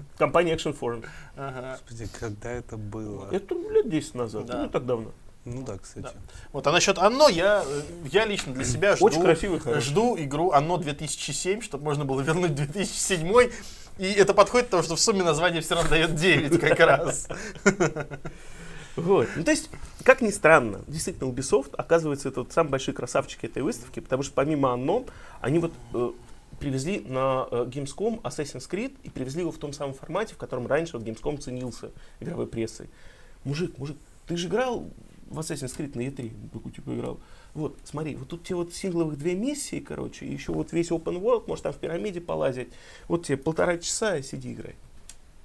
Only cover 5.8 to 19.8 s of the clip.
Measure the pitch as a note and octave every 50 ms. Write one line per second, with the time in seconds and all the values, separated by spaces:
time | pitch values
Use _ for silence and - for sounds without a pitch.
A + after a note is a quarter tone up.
5.8 | - - - A2 F2+ - - - - - - - - - - C#3+ C3 C#3+ D#3+ F3
6.8 | - G#3 F#3+ - F3+ G#3 A#3+ C4+ D4+ C#4 F#3 D#3+ F3 G3+ G#3 G3+ E3 C3+ D3 C#3+
7.8 | D3 - E3+ F3 D#3+ C3+ C#3 G3 A3 G#3+ G3+ - - - B2+ C3 C3 B2 A#2+ D3+
8.8 | F#3+ G3+ F#3 - F3+ A3+ - D#3+ F3+ F3 D#3+ E3 - G3+ E3+ D3 - D#3 D3+ D3
9.8 | B2 C3+ C#3+ F#3+ A#3 B3 A3+ E3+ D3+ C3+ C#3 D3 E3+ - D3 C#3+ D3 D#3+ F3+ E3
10.8 | C3+ C#3+ D3 - D#3 D3 - - - - C#3+ - - F3+ G3 A3+ A#3 - - C3+
11.8 | C#3+ D3+ C#3+ C#3+ D3 C3+ C3+ C3+ C3 D#3 D#3 F3+ F3+ E3+ D3 C3+ D3 C#3+ - G3+
12.8 | F#3+ - - - - - F#3+ E3 D#3 F3 G#3+ A#3+ B3 A#3+ - - - - - -
13.8 | - - - - F#3 F#3+ G#3 G3+ F#3+ G3 F#3+ G3+ G3 - - B3 A#3+ B3 - F3
14.8 | D#3 D#3 E3 D3+ - A#3 G#3 F#3+ F3+ E3+ D3+ D3 E3+ F3+ E3+ D#3+ D#3 - F3 E3+
15.8 | E3 - F#3 E3 D#3+ E3 D#3+ D3+ E3 F#3+ D#3+ D3 D#3+ C#3 E3 D#3 - C#3+ D#3+ -
16.8 | E3 D#3 C#3+ C3+ - C3+ - - - - - - - - - - - G3+ G3 -
17.8 | F3 D3+ - D#3 C#3+ - C#3+ - - - - - - - - - - - - -
18.8 | - - - - E3+ F3 G3 D#3+ A#2 G2 - C#3 D#3+ D4 D#4 - - - - -